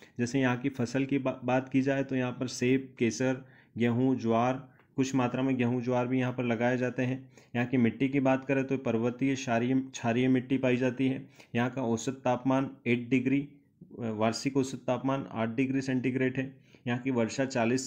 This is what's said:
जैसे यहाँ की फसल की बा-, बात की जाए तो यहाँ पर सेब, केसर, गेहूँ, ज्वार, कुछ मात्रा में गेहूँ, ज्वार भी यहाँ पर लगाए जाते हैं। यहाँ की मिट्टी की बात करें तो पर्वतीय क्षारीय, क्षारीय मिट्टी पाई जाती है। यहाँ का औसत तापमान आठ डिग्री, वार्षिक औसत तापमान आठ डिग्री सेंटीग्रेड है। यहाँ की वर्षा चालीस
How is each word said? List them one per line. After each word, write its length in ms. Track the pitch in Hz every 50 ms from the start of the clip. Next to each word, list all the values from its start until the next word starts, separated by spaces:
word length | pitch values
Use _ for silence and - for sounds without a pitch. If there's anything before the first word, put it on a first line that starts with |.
| - - _ -
जैसे 220 | 120 120 - 135
यहाँ 160 | 131 127 123
की 120 | 120 123 139
फसल 340 | 135 - 120 - - 135 139
की 140 | 135 143 139
बा-, 200 | 131 131 127 127 123
बात 240 | 123 127 131 131 131
की 140 | - 135
जाए 220 | 131 139 135 139 135
तो 120 | 135 135
यहाँ 160 | 127 127 123
पर 140 | 120 - 131 123
सेब, 460 | - - 127 123 131 131 131 - - -
केसर, 460 | 123 113 113 - 131 131 131 127 - - - - - _ _
गेहूँ, 380 | 110 117 120 117 120 131 135 131
ज्वार, 520 | 113 110 113 113 113 120 127 131 - - - _ _ _ _ _
कुछ 180 | - 135 131 -
मात्रा 280 | 135 123 120 117 123
में 140 | 131 135 131
गेहूँ, 240 | 123 123 117 123 127
ज्वार 240 | 117 123 123 123 123
भी 120 | 123 131 131
यहाँ 140 | 127 127
पर 120 | 127 127 123
लगाए 320 | 120 117 107 120 123 127 123
जाते 240 | 127 123 120 -
हैं। 280 | 127 123 131 131 - - _ - - _ -
यहाँ 120 | 117 123
की 100 | 123 139 127
मिट्टी 300 | 117 113 110 - 139 131
की 120 | 135 143
बात 220 | 131 135 131 131 131
करें 200 | - 139 135 131
तो 120 | 131 135 127
पर्वतीय 560 | 131 123 113 110 117 123 120 123 135 135 135
क्षारीय, 400 | 127 - 127 117 117 120 123 131
क्षारीय 540 | 131 131 - - - - 120 113 127 127 131
मिट्टी 300 | 131 127 127 131 135 127
पाई 180 | 131 127 123
जाती 320 | 120 131 127 123 - 135 135
है। 180 | 131 135 - - - - - _ -
यहाँ 160 | 117 120 127
का 120 | 123 135 127
औसत 360 | 117 117 110 - 135 131 - -
तापमान 400 | 127 123 120 - 135 131 135 135
आठ 440 | 135 - - _ 120 120 120 120 117
डिग्री, 380 | 131 131 127 131 135 143 143 - - - _ _ _ _ - -
वार्षिक 640 | - - 123 113 110 104 110 117 110 - - 143 131
औसत 260 | 139 127 131 - 123 -
तापमान 400 | - 127 117 123 135 135 139 - -
आठ 160 | - 110 113 117
डिग्री 300 | 113 123 135 135 131 139
सेंटीग्रेड 540 | 131 - 131 127 120 135 123 127 131 127 127
है। 180 | 135 131 131 - - - _ - - _
यहाँ 120 | 123 120 123
की 120 | 123 135
वर्षा 320 | 131 120 113 107 - - 135
चालीस 380 | 127 - 127 113 113 123 131 127